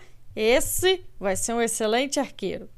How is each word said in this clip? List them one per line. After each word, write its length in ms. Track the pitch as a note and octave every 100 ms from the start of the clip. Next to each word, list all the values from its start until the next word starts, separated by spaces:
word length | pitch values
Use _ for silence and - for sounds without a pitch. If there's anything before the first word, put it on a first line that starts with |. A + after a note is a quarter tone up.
| - - - -
Esse 720 | G#3+ C4 - - F4+ F#4 - -
vai 160 | G3 F#3
ser 180 | -
um 80 | A#3
excelente 580 | A3+ - A3 A3+ C#4 C#4+
arqueiro." 480 | B3+ - F#3+ E3 -